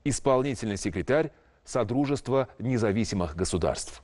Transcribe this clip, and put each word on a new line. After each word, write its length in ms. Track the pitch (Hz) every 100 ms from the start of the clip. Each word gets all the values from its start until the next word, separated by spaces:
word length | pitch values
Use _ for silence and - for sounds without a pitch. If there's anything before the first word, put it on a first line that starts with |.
исполнительный 760 | 143 123 139 131 139 123 113 98
секретарь 540 | 107 92 - 143 160 - _ _
Содружества 840 | - 131 110 123 143 139 - 135 127 -
независимых 760 | 117 123 107 101 110 104 85 80
государств. 680 | 92 90 82 - - -